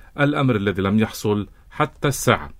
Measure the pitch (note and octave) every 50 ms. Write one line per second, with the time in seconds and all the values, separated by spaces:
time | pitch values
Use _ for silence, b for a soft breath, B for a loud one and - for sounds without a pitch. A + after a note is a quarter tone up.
0 | b b b b C#3+ C#3+ D3 D3 C#3 C3 A#2 G2+ G2+ G2+ F#2 F#2+ F#2+ F#2+ G#2 A2
1 | A2 - - - - G#2+ G#2 G#2 G2 - b b b b b - D3+ C#3 - -
2 | - C#3+ C3+ - - - G#2 D#2+ D2+ C#2 -